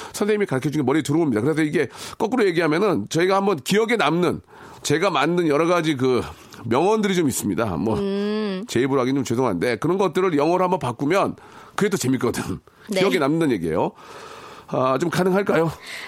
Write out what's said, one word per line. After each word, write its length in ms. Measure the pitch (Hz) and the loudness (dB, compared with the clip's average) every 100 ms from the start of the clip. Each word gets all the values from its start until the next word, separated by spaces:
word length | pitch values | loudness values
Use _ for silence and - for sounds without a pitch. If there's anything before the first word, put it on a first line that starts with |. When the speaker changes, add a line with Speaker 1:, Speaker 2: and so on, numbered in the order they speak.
| - | -10
Speaker 1:
선생님이 340 | - 208 214 196 | -4 0 0 0
가르쳐준 360 | 131 156 151 | -2 -2 0
게 40 | 127 | 2
머리에 160 | 156 | 0
들어옵니다. 380 | 143 151 156 107 | 2 2 2 2
그래서 200 | 127 151 | 0 0
이게 260 | 156 165 135 - - - | 0 0 -2 -6 -12 -4
거꾸로 300 | 220 247 202 | -2 2 2
얘기하면은 600 | 165 165 156 208 131 104 | 2 2 2 2 0 -2
저희가 280 | 156 185 196 | 0 2 2
한번 200 | 196 165 | 2 0
기억에 400 | - 202 226 233 | 0 2 2 2
남는 440 | 147 170 170 82 - - - - | 2 2 0 -2 -8 -20 -20 -8
제가 280 | - 151 196 | -2 0 2
만든 380 | 151 147 175 165 | 2 2 2 2
여러 180 | 143 165 | 2 2
가지 300 | 175 160 139 | 2 0 0
그 260 | 131 123 92 - - - | 2 0 -2 -10 -20 -10
명언들이 500 | 110 120 185 220 202 180 | 0 2 2 2 2 2
좀 120 | 147 | 0
있습니다. 360 | - - 87 113 80 | 0 -2 -2 -2 -2
뭐, 220 | 107 151 | -2 -2
Speaker 2:
음. 680 | 196 196 208 214 214 185 226 | -2 -4 -4 -4 -4 -6 -4
Speaker 1:
제 120 | 220 | 0
입으로 200 | 135 135 | 0 0
하긴 160 | 123 139 | 0 0
좀 80 | |
죄송한데 520 | 117 117 127 87 123 113 | -2 0 0 0 -2 -2
그런 220 | 156 190 | 0 0
것들을 380 | 190 180 190 143 | 0 0 0 2
영어로 260 | 151 180 | 2 2
한번 160 | 180 180 | 2 0
바꾸면 580 | 123 120 143 190 135 - - - - - | -2 -4 0 0 0 -4 -14 -20 -10 -2
그게 120 | 104 | -2
또 80 | 180 | 0
재밌거든. 600 | 127 127 117 - - 95 - - - | 0 0 0 -2 -6 -8 -12 -18 -4
Speaker 2:
네. 100 | 190 | 0
Speaker 1:
기억에 180 | 190 190 | 2 2
남는 320 | 139 160 160 | 2 2 2
얘기예요. 400 | 107 82 82 147 - - - - - - - - | 0 0 0 -2 -4 -18 -18 -18 -18 -20 -20 -6
아, 320 | 135 131 135 | 0 0 0
좀 120 | 165 | 0
가능할까요? 600 | 156 185 185 202 160 165 - - - | 0 2 2 2 2 0 -2 -12 -14